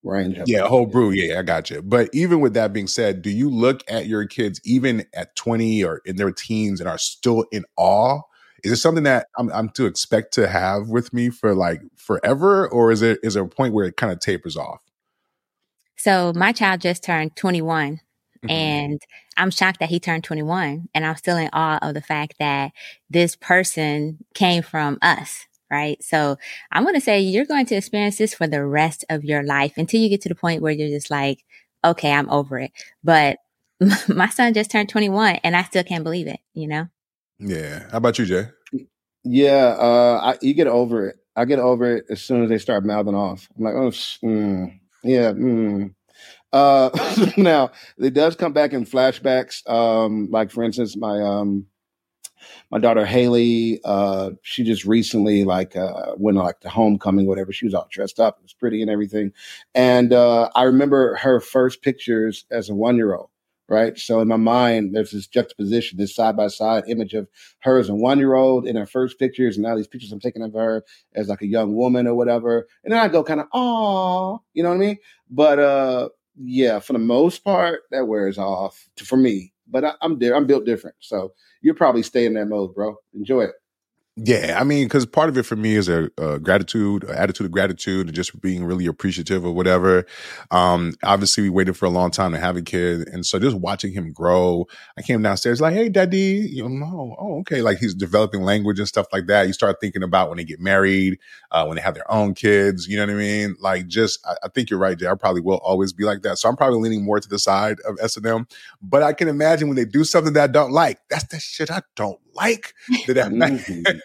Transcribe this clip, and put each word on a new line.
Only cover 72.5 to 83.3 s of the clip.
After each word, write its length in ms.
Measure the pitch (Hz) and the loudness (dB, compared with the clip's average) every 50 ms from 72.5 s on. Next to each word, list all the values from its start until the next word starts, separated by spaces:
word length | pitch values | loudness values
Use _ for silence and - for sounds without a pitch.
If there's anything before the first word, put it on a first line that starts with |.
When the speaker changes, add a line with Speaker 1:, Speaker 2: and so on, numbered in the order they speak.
| 117 117 113 _ _ _ _ | -2 -2 -2 _ _ _ _
Speaker 1:
And 80 | - 220 | -2 2
then 60 | 233 | 2
I 100 | 226 202 | 2 4
go 140 | 156 165 151 | 2 0 0
kinda, 240 | 160 160 151 147 - - | 0 -4 -4 -4 -4 -4
"Aw," 840 | 247 247 247 233 226 220 208 196 190 185 185 180 185 190 185 202 226 _ _ _ | -2 -2 0 0 0 0 0 0 0 0 0 0 -2 -2 -4 -6 -8 _ _ _
you 100 | 156 170 | -2 -2
know 60 | 170 | 0
what 60 | 175 | 0
I 40 | 185 | 0
mean? 180 | 196 208 202 202 _ _ _ _ _ _ | 0 0 -2 -6 _ _ _ _ _ _
But, 300 | 123 127 151 151 143 143 | 0 4 4 4 6 6
uh, 500 | 143 143 139 139 135 131 127 127 127 - _ _ _ _ _ - | 4 4 4 2 2 0 0 -2 -4 -6 _ _ _ _ _ -16
yeah, 380 | 131 123 127 131 131 120 110 | -12 -4 0 2 2 2 2
for 160 | 104 - - 135 | 0 -2 -2 -2
the 60 | 117 | 0
most 440 | 113 117 120 127 156 175 180 - _ | 0 2 4 4 4 2 2 -2 _
part, 380 | 202 196 180 180 170 165 - _ _ | 0 2 2 2 0 -2 -4 _ _
that 180 | 120 135 131 | -4 -4 -2
wears 300 | 110 110 104 98 98 98 | 0 0 0 0 -2 -2
off 500 | 101 98 98 98 90 98 95 _ - _ _ _ | -4 -4 -4 -4 -4 -4 -6 _ -12 _ _ _
to, 60 | - - | -20 -8
for 120 | - 131 | 0 2
me. 360 | 131 131 123 107 95 92 92 _ _ _ | 4 4 4 2 -2 -6 -10 _ _ _
But 160 | _ - 131 139 | _ -4 -2 -2
I, 100 | 151 - _ 156 | -2 -4 _ -4
I'm 160 | 165 160 127 | -4 -2 0
di-, 120 | 120 120 | 0 2
I'm 140 | 127 143 147 | 2 2 4
built 200 | 131 143 131 107 | 4 2 2 2
different. 300 | 120 117 98 - 85 _ _ | -2 -2 -2 -4 -14 _ _
So 340 | - - 113 98 92 95 _ _ _ _ _ _ | -14 -8 -6 -6 -6 -8 _ _ _ _ _ _
you'll 120 | - 156 156 | 0 0 2
probably 280 | - 175 139 120 117 113 | 4 4 4 4 2 -2
stay 240 | - - 127 120 | 0 0 0 2
in 80 | 117 110 | 2 0
that 100 | 110 104 | -2 -4
mode, 300 | 104 104 104 98 90 - | -4 -4 -4 -4 -6 -6
bro. 220 | 98 101 110 107 - _ _ _ | -6 -6 -6 -8 -10 _ _ _
Enjoy 260 | 104 101 98 | -14 -4 -2